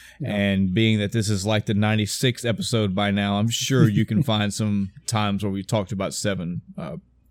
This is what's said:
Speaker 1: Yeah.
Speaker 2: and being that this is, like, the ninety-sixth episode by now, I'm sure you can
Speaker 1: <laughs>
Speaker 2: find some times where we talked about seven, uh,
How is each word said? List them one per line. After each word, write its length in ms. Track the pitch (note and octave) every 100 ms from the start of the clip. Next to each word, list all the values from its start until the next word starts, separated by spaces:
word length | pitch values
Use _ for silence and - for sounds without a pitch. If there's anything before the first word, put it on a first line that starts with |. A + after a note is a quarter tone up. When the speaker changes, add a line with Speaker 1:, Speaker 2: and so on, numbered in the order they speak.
| - -
Speaker 1:
Yeah. 160 | A2 G#2
Speaker 2:
and 380 | G2+ G2 F#2+
being 260 | F2+ A2+ G#2+
that 140 | G2+
this 160 | A#2 G#2
is, 160 | G#2 G2
like, 200 | G#2+ -
the 80 |
ninety-sixth 680 | G#2 G#2+ A2 G#2 - C3 A#2+ A#2
episode 480 | G2+ G2 A#2 G#2
by 160 | F#2 G2+
now, 300 | G2+ G2+ G2+
I'm 100 | A2
sure 380 | A#2 - C3 A#2
you 180 | G2+ A2
can 160 | A2
Speaker 1:
<laughs> 80 | C#3+
Speaker 2:
find 200 | G#2+ G#2
some 380 | - G#2+ G2+ G2 - -
times 360 | A2+ G#2 G2+
where 80 | G2+
we 120 | G2
talked 300 | F#2+ A2+ F#2
about 200 | G2 F#2+
seven, 480 | - G#2+ F#2 E2+ F2 - -
uh, 200 | F2 - - _ _